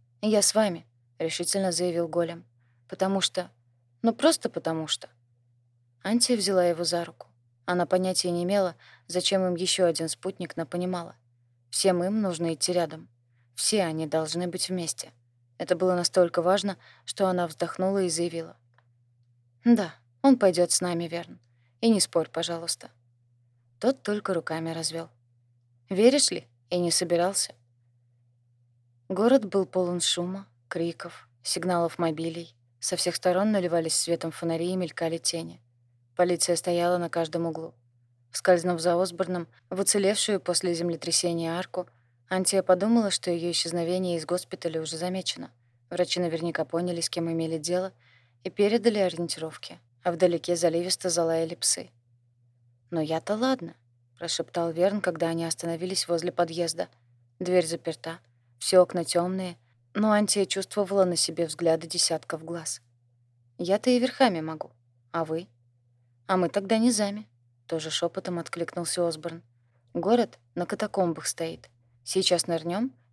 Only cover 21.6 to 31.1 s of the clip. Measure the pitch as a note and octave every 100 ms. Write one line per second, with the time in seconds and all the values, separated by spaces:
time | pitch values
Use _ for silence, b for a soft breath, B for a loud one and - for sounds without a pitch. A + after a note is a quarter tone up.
21.6 | _ _ A#3 G#3 - E3 D#3+ - E3+ E3
22.6 | E3 - - _ _ _ _ _ _ _
23.6 | _ _ A3+ C4+ - G#3 - F3 - D#3+
24.6 | E3 D#3+ D#3+ E3 E3 _ _ _ _ _
25.6 | _ _ - F#3+ A#3 C#4 - F3 - _
26.6 | _ F3+ F3 E3 F3 E3+ F3+ G3 - -
27.6 | _ _ _ _ _ _ _ _ _ _
28.6 | _ _ _ _ - F#3+ A3+ C4+ G#3 G3
29.6 | F#3 F#3 F3 F3 - - F3 G3 G3 _
30.6 | - F3 E3+ E3 F3